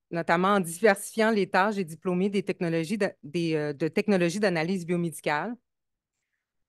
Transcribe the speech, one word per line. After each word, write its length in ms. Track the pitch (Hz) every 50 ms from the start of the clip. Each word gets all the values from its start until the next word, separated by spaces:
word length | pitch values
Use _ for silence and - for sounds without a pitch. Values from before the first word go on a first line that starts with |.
| _ _
notamment 380 | 170 170 160 - 170 170 185 196
en 100 | 208 202
diversifiant 720 | 175 165 - - 226 214 196 202 - - - 220 214 220
les 180 | 226 208 185 -
tâches 260 | - 185 190 220 208
des 80 | 196 185
diplômés 460 | 151 160 - - 185 180 180 190 208
des 140 | 196 202 190
technologies 540 | - 180 - 180 165 165 165 160 151 220
d'a-, 160 | 202 202 180 - _ -
des, 320 | 147 - 175 170 160 156
euh, 180 | 151 151 147 147
de 140 | 131 165
technologie 520 | 156 - 214 202 - 202 180 175 170 165 214
d'analyse 460 | 214 190 175 160 156 175 196 185 165
biomédicale, 720 | 160 180 175 170 165 151 - - 165 147 147 170 220 247 - _ _ _ _ _ _ _ _ _ _ _ _ _ _ _ _ _ _ _ _ _